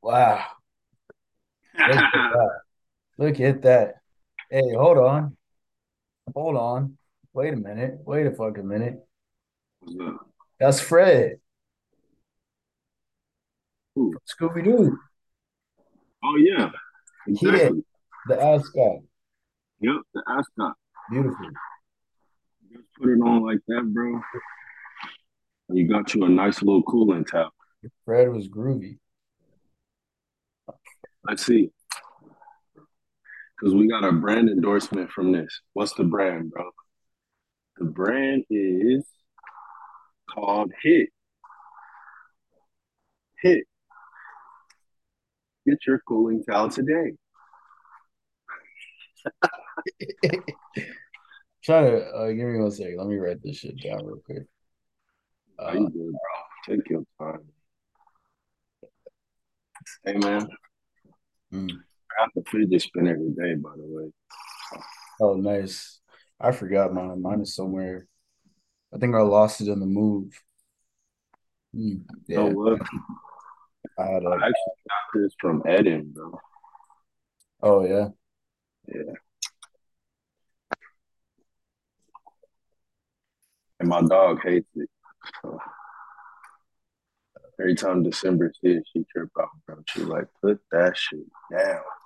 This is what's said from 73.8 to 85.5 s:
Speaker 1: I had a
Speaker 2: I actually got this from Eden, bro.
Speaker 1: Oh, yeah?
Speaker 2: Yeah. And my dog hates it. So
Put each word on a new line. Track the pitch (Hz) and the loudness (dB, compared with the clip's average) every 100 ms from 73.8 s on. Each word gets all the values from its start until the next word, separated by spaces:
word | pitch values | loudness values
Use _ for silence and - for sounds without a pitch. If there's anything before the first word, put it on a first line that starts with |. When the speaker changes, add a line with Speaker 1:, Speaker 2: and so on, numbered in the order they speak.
| - - | -20 -8
Speaker 1:
I | 95 | -4
had | 95 | -2
a | 87 | -2
Speaker 2:
I | 90 | -2
actually | 113 120 95 95 - | 0 -2 -6 -12 -10
got | 101 - 110 | -10 -6 -2
this | 101 _ | -2 _
from | 90 78 - | -4 -4 0
Eden, | 92 98 80 76 | 2 2 0 -8
bro. | 73 82 85 _ _ _ - _ _ _ _ _ _ _ _ | -16 -18 -20 _ _ _ -20 _ _ _ _ _ _ _ _
Speaker 1:
Oh, | 107 101 95 | 4 4 4
yeah? | 98 104 - _ _ _ _ _ _ - | 0 -2 -6 _ _ _ _ _ _ -16
Speaker 2:
Yeah. | - - - _ _ - _ - _ _ _ _ _ _ _ _ _ _ - _ _ _ _ _ _ _ _ _ _ _ _ _ - _ _ _ _ _ _ _ _ _ _ _ _ _ _ _ _ | -14 -12 -16 _ _ -16 _ -20 _ _ _ _ _ _ _ _ _ _ -16 _ _ _ _ _ _ _ _ _ _ _ _ _ -20 _ _ _ _ _ _ _ _ _ _ _ _ _ _ _ _
And | 87 | -2
my | 85 | 2
dog | 85 95 95 82 | 4 6 6 4
hates | 92 90 - - | 0 0 -2 -10
it. | 90 _ _ _ - - | -12 _ _ _ -20 -16
So | - | -16